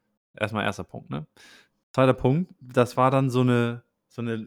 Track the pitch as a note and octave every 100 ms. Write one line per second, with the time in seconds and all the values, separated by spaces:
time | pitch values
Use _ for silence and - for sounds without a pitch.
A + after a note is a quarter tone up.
0 | _ _ _ - G#2 G#2+ G#2 G2 F2+ -
1 | - D3 D#3 _ - - _ _ _ -
2 | C3 B2 B2+ D3+ F3+ - B2+ B2+ A#2 -
3 | B2+ C3+ C3+ B2 B2 A#2+ A#2+ A#2+ - _
4 | _ - A#2 A2+